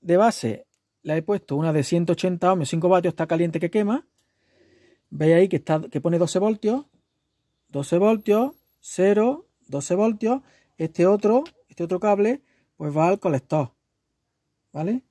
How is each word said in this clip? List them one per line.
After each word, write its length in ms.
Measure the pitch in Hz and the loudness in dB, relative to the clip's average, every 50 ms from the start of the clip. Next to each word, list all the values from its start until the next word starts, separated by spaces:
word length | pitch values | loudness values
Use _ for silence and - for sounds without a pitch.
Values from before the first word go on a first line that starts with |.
de 160 | _ 170 170 | _ 2 2
base 500 | 180 208 233 214 - - 117 107 - - _ _ _ _ _ _ _ _ | 4 4 4 2 0 -4 -6 -6 -6 -10 _ _ _ _ _ _ _ _
la 140 | 143 151 | -4 -4
he 60 | 160 160 | -4 -2
puesto 340 | - 208 196 _ _ 139 | -2 -4 -4 _ _ -4
una 160 | 143 160 165 156 | -2 -2 0 0
de 100 | 156 139 | 0 0
ciento 300 | - - 170 170 160 175 | 0 0 0 0 0 -2
ochenta 400 | - - 185 180 170 - 180 190 | -2 0 -4 -2 0 0 0 2
ohmios, 160 | 185 160 - | 2 0 -2
cinco 200 | - 165 165 180 | -4 -2 2 2
vatios, 240 | 185 185 170 180 165 | 2 2 2 0 -4
está 140 | - 165 | -4 -4
caliente 320 | 156 170 165 175 170 160 170 | -2 -2 -2 -2 -2 -2 -4
que 120 | 165 170 | -6 -2
quema. 360 | - 214 208 202 220 285 - _ _ _ _ _ _ _ _ _ _ _ _ _ _ _ _ _ _ _ _ _ | -2 -2 -2 0 -2 -4 -6 _ _ _ _ _ _ _ _ _ _ _ _ _ _ _ _ _ _ _ _ _
Veis 240 | - 151 156 156 165 | -8 -2 2 4 6
ahí 140 | 170 185 196 | 6 4 4
que, 80 | 185 | 2
está, 240 | 156 - - 165 156 | -4 -2 -2 -2 -2
que 200 | 160 - - 147 | -2 -6 -8 -4
pone 180 | - 170 170 170 | -2 -2 0 0
doce 200 | 180 160 - 185 | 0 0 0 -2
voltios, 480 | 185 214 220 208 - 214 226 269 294 _ _ _ _ _ _ _ _ _ _ _ _ _ _ _ _ _ | 0 0 -2 -2 -2 -4 -4 -4 -6 _ _ _ _ _ _ _ _ _ _ _ _ _ _ _ _ _
doce 300 | _ 139 139 - - 170 | _ -8 -4 -2 0 2
voltios, 560 | 196 214 226 214 208 - 202 214 240 277 320 _ _ _ _ _ | 2 2 2 0 0 0 2 2 2 -2 -4 _ _ _ _ _
cero, 680 | _ - - - 180 196 208 208 214 233 277 311 - _ _ _ _ | _ -16 -4 0 2 2 4 4 2 0 -2 -4 -8 _ _ _ _
doce 280 | _ 135 139 139 - 175 | _ -8 -8 -4 -4 -2
voltios. 460 | 185 208 226 226 208 - 220 247 269 - _ _ _ _ _ _ _ | 0 0 0 0 -2 -2 -2 -2 -2 -4 _ _ _ _ _ _ _
Este 280 | 165 160 160 - 170 | -8 -8 -2 2 4
otro, 380 | 185 208 208 - 208 220 254 302 339 _ _ _ _ | 4 4 4 2 2 2 2 0 -2 _ _ _ _
este 160 | _ - 170 | _ -10 -8
otro 160 | 165 185 180 | -6 -6 -2
cable, 420 | 196 214 202 196 202 214 254 285 _ _ _ _ _ _ _ | 0 0 2 2 2 0 0 -4 _ _ _ _ _ _ _
pues 200 | _ 156 151 143 | _ -10 -6 0
va 120 | 156 160 175 | 2 2 2
al 100 | 196 208 | 2 0
colector, 540 | - 190 151 131 - _ - 156 139 120 _ _ _ _ _ _ _ _ _ _ _ _ _ _ _ _ _ _ _ _ _ | 0 -2 -2 -2 -4 _ -2 -2 -2 -4 _ _ _ _ _ _ _ _ _ _ _ _ _ _ _ _ _ _ _ _ _
¿vale? 300 | 143 156 180 226 262 - _ | -8 -6 -6 -6 -6 -8 _